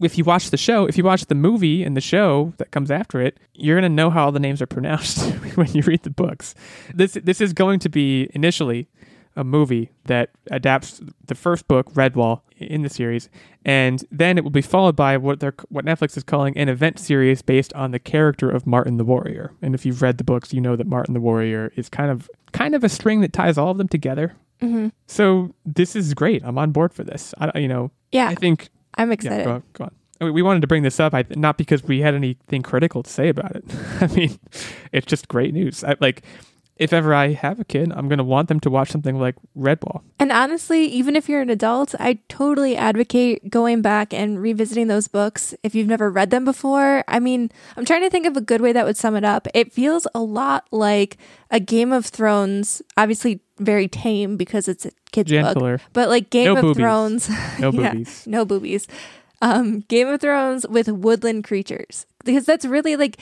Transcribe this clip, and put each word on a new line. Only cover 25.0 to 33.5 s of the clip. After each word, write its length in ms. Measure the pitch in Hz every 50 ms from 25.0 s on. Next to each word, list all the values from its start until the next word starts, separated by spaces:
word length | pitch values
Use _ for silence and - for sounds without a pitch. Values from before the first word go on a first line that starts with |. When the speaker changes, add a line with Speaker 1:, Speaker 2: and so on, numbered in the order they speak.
| _
Speaker 1:
So 480 | - - - 208 190 190 185 180 175 - _ -
this 300 | 156 147 - 175 175 -
is 200 | 214 180 147 143
great. 280 | - 147 196 226 143 -
I'm 140 | 123 123 131
on 140 | 151 156
board 200 | 143 151 165 175
for 120 | - - -
this. 280 | - - - - - - -
I, 180 | 151 151 - -
you 80 | 147 131
know, 240 | 127 123 123 139 - _ _ _
Speaker 2:
Yeah. 160 | - 254 247
Speaker 1:
I 80 | 180 175
think 360 | - 180 175 165 - - - _ _ _ _ -
Speaker 2:
I'm 140 | - 226 233
Speaker 1:
Yeah, 40 | 226
Speaker 2:
excited. 300 | 214 220 - 208 208 -
Speaker 1:
go 80 | 120
on, 100 | 120 123 - _
go 120 | - - 131
on. 100 | - - _ _ _ _ -
I 40 | 165
mean, 100 | 165 151
we 80 | 165
wanted 200 | 180 190 196 175
to 40 | 147
bring 160 | 143 165 156
this 160 | 147 131 - -
up, 160 | 160 156 147
I 80 | 131
th-, 160 | 123 - - 151
not 200 | 151 151 147 -
because 260 | 151 - 156 135 -
we 160 | - 135 131
had 160 | 147 151 143
anything 460 | 139 139 127 127 - _ - 143 131
critical 420 | 131 - - 127 165 170 - 127 117
to 60 | -
say 180 | - - 139 170
about 260 | 143 147 196 190